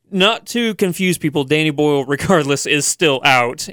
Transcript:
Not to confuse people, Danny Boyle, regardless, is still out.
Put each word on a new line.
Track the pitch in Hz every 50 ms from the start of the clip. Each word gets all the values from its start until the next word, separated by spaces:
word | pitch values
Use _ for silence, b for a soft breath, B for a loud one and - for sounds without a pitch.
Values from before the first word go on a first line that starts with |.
| _ _
Not | 202 185 190 214 226 - -
to | - - 240 233 220 208
confuse | - 208 180 165 - 190 180 165
people, | - - 151 139 156 139
Danny | 131 151 156 156 156
Boyle, | 143 143 151 151 143 139 131
regardless, | 131 143 139 - - 190 160 139 139 143 135 -
is | - 151 147 -
still | - - - 175 151 135 127 -
out. | 143 131 123 120 120 135 - - -